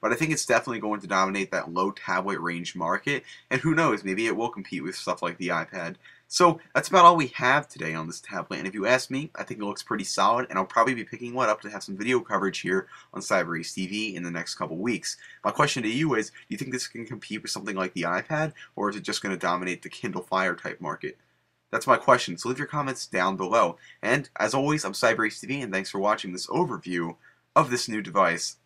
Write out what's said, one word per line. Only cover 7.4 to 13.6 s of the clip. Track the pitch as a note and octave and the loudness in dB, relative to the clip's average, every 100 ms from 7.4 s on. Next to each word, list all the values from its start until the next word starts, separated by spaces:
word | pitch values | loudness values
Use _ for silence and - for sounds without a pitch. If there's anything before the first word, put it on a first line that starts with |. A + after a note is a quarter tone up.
| B2+ C#3+ C#3+ | 2 2 0
today | - D#3+ | -8 -6
on | D#2+ D#2+ | -4 -6
this | - | -10
tablet, | - F#2+ E2 C#2 | -10 -8 -6 -6
and | F2+ | -6
if | |
you | G#2 G2+ | -2 2
ask | B2+ - | 2 2
me, | C3+ D#3 - | -6 -6 -10
I | |
think | - A#2 | -10 -6
it | |
looks | G2+ G2 | -6 -6
pretty | - A2 | -6 -6
solid, | G2 - G2 A#2 F#2+ | -4 2 2 2 0
and | F#2+ | -2
I'll | |
probably | F#2+ - A#2 | 0 2 2
be | B2 | 2
picking | G2+ - A#2+ | -6 -10 -8
one | B2 A#2+ | 0 2
up | A2 | 2
to | G#2 | -2
have | G#2 | -10
some | - F#2+ | -10 -6
video | A2 B2+ | 2 2
coverage | - G2 F#2+ - | 2 0 0 -2
here | E2+ F#2+ - - - | 0 0 -2 -18 -14
on | F#2+ | -12
Cyber | - G2 E2+ E2 | 0 2 2 -4